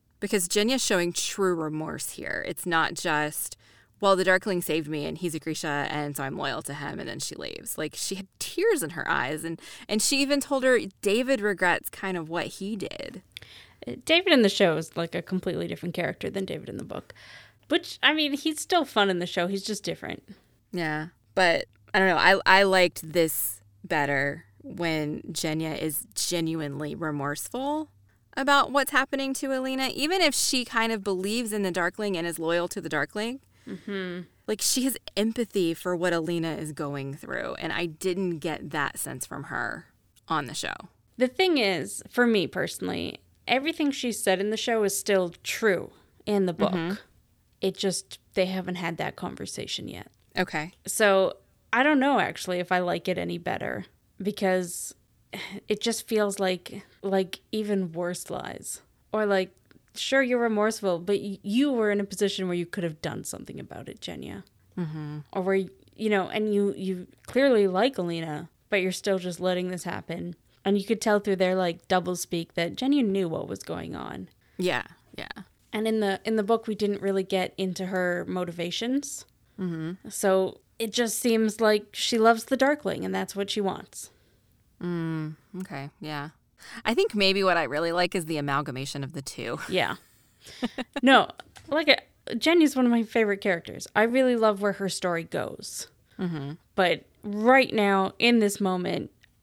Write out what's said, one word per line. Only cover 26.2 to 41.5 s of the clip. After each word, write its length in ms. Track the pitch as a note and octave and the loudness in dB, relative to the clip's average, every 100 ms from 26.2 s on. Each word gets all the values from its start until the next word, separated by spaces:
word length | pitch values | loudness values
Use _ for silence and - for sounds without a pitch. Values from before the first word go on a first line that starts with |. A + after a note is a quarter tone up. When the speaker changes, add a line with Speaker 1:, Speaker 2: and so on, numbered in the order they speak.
| - F3 E3 D#3+ D3 C#3 D3+ | -2 -2 -2 -2 -4 -6 -8
Speaker 1:
remorseful 960 | - D#3+ D3 C#3 D3 - A#3+ C4+ D4+ D#4 _ _ _ _ - | -6 -4 -2 -4 -4 -6 -6 -4 -4 -6 _ _ _ _ -4
about 340 | C4+ C#4+ - | 4 4 4
what's 220 | C4+ C4 | 2 2
happening 420 | C4 C4+ C4+ C4+ | 0 0 -2 -2
to 120 | C4 C4+ | -4 -2
Alina, 380 | C4 C4 C4 C4 | -2 -2 -2 -2
even 260 | - D4 F#4+ | -2 0 2
if 120 | E4 | 2
she 300 | - - C4 | 2 0 0
kind 280 | A#3+ A#3 A3+ | 0 0 0
of 100 | A3+ | 0
believes 480 | G3 F#3 G3 A3+ A3+ | -2 -2 0 -2 -2
in 100 | G#3+ | 0
the 80 | G3 | 0
Darkling 440 | F3+ F3 - G#3 F3+ | 0 0 0 -2 -2
and 80 | |
is 140 | E3+ E3 | -2 -2
loyal 300 | D#3+ F3 F3 | 0 0 0
to 120 | G#3 | -4
the 80 | E3 | -4
Darkling. 520 | D3+ C#3+ G#3 A3 C4+ _ _ - | -2 -2 -4 -6 -6 _ _ -14
Speaker 2:
Mm-hmm. 540 | F#3+ - G3 F#3 F3+ F3 _ - | -12 -8 -6 -6 -8 -12 _ -6
Speaker 1:
Like, 140 | G#3+ | -2
she 220 | - C4 | 0 0
has 120 | C4 A#3 - - | 0 -4 -6 -2
empathy 580 | A3 A3+ F#3 G3+ E3+ | -2 -2 -2 0 0
for 220 | E3 F3+ F3+ | 0 -2 0
what 160 | F3+ | 2
Alina 420 | E3+ D#3+ E3+ E3 | 0 0 -2 -2
is 160 | D#3 D3+ | -4 -6
going 420 | D3 D3 C#3+ C#3 | -6 -6 -6 -6
through, 400 | C#3+ - C3 - - | -10 -8 -6 -6 -6
and 140 | E3 | -4
I 140 | - F3 | -2 -4
didn't 520 | D#3 F#3 F3+ F#3 E3 | -4 -4 0 -2 -2
get 320 | D#3+ D3+ - | -4 -6 -4
that 280 | D3+ C#3+ - | -2 -2 -4
sense 280 | C#3 C3 - | -8 -8 -10
from 180 | D#3+ | -10
her 420 | C#3 - A#2 - - _ _ _ - | -8 -6 -6 -8 -14 _ _ _ -6
on 180 | D#3+ B2+ | -4 -4
the 80 | |
show. 200 | - - - - _ _ - | -6 -6 -8 -12 _ _ -2
Speaker 2:
The 120 | B3+ | 0
thing 300 | B3+ F#4+ | 2 2